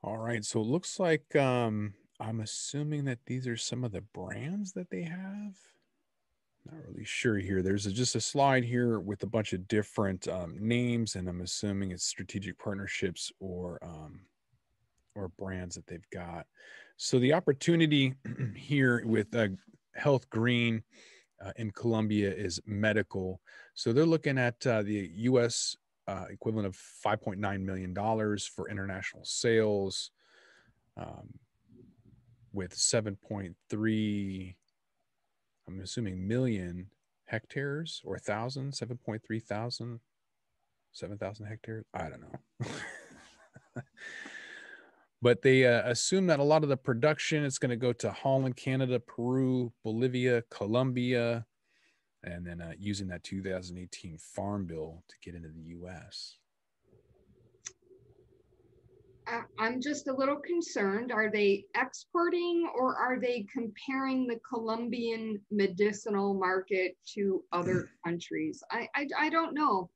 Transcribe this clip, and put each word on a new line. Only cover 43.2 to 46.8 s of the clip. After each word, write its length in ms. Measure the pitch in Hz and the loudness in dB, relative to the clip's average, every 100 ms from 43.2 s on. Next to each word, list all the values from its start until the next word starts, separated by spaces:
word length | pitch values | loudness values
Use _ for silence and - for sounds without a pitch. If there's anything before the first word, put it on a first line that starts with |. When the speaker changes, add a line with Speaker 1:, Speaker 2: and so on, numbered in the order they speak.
| - - _ - _ - | -20 -20 _ -20 _ -14
Speaker 1:
<laughs> 60 | - - - - - - - - - - - _ _ _ | -14 -16 -14 -12 -12 -14 -14 -16 -18 -20 -20 _ _ _
But 200 | 120 123 | 4 6
they, 240 | 135 131 127 | 8 8 8
uh, 160 | 117 113 | 6 4
assume 400 | 120 - 190 185 | 0 2 2 4
that 120 | 147 | 4
a 40 | |
lot 200 | 143 156 | 6 6
of 60 | 151 | 4
the 80 | |
production 640 | 131 | 0